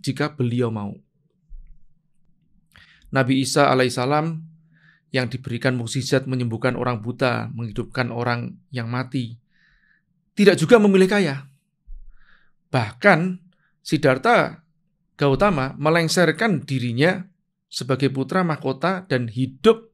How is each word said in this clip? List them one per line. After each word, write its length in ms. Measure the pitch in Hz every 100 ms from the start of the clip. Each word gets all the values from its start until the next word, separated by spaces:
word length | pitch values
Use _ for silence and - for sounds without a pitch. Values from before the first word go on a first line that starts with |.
jika 320 | 143 135 147 147
beliau 320 | 123 120 117
mau. 240 | 110 101 - _ _ _ _ - - - - - _ _ _ _ _ _ _ _ _ _ _ -
Nabi 280 | 135 127 135
Isa 280 | 131 151 139
alaihissalam 720 | 131 127 127 127 151 160 160 - - _ _ _ _ _
yang 120 | 131 123
diberikan 480 | 123 - 117 135 127
mukjizat 480 | 113 135 - 135 131
menyembuhkan 480 | 127 120 113 127
orang 260 | 123 123 113
buta, 480 | 113 - 131 117 113
menghidupkan 560 | 113 113 104 - 131 120
orang 480 | 117 120 120 120 - -
yang 160 | 127 113
mati, 480 | 123 127 135 117 117 _ _ _ _ _ _ _ _ _
tidak 240 | - 202 165
juga 240 | 156 233
memilih 260 | 208 190 190
kaya. 280 | 208 165 139 - _ _ _ - - - - - _ _ _ _
Bahkan 720 | 127 107 - 202 160 185 185 _ _ _ _
Siddhartha 840 | - 156 139 131 226 214 143 156 _ _ _ _ _ -
Gautama 560 | 143 135 202 151 135 139
melengsarkan 880 | 151 170 160 185 160 156 226 160 139
dirinya 560 | 131 120 117 165 196 - _ _ _ _
sebagai 400 | - 123 131 139
putra 320 | 135 131 185
mahkota 640 | 175 143 135 131 170 185 -
dan 240 | 127 117
hidup 560 | 113 131 - 220 226 -